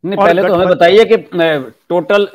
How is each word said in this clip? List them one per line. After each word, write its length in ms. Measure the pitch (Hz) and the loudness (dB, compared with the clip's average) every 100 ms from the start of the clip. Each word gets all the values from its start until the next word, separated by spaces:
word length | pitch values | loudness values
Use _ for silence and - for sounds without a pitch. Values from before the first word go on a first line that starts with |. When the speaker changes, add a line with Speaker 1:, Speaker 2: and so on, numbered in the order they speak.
| 165 | -8
Speaker 1:
नहीं, 120 | 202 | -2
Speaker 2:
और 100 | 180 | 0
Speaker 1:
पहले 140 | 170 | 2
तो 120 | 180 | 0
हमें 140 | 175 180 | 0 0
Speaker 2:
गठबंधन 80 | 180 | 2
Speaker 1:
बताइए 300 | 170 202 208 | 2 4 2
कि, 100 | 214 | 0
अ, 560 | 151 180 165 151 123 - - | -2 -4 -2 -2 -8 -16 -6
टोटल 400 | 175 160 202 202 | -4 -2 -2 -2